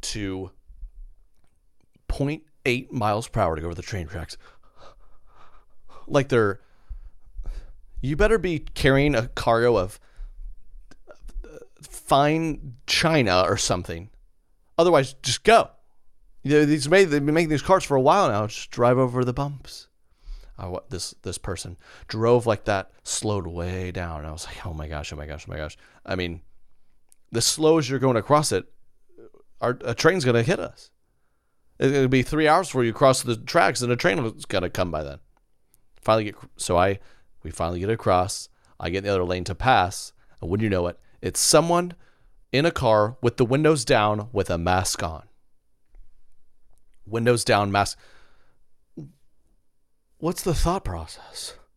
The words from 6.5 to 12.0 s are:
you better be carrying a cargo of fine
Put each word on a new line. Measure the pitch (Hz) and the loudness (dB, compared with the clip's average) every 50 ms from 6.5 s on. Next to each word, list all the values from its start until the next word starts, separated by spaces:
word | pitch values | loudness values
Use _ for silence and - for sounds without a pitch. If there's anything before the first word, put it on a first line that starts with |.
| 95 - - _ _ - _ - - - - - - - - - - - - - - - - - - - - - - - | 0 -4 -10 _ _ -20 _ -14 -14 -14 -14 -16 -18 -18 -20 -16 -12 -10 -8 -8 -8 -10 -12 -14 -18 -20 -20 -14 -12 -8
you | - 131 151 | -4 -4 2
better | 151 202 208 220 220 | 2 4 4 4 2
be | 160 190 170 147 | 2 0 -2 -2
carrying | - - - - - 131 135 135 143 147 143 | -4 -8 -8 0 2 4 6 6 4 4 2
a | 113 113 - | 0 -2 -2
cargo | - - - - 117 113 117 123 120 104 | -6 -4 0 2 4 4 4 4 4 4
of | 90 95 - - _ - - - - - - - - - - - - - - - - - - - - - - - - - - - - - - - - - - _ | 2 -2 -6 -14 _ -20 -18 -16 -16 -16 -14 -14 -14 -14 -12 -14 -16 -16 -16 -18 -18 -18 -20 -20 -20 -20 -20 -18 -16 -12 -10 -10 -12 -12 -16 -18 -20 -20 -20 _
fine | 151 - - - | -20 -20 -20 -18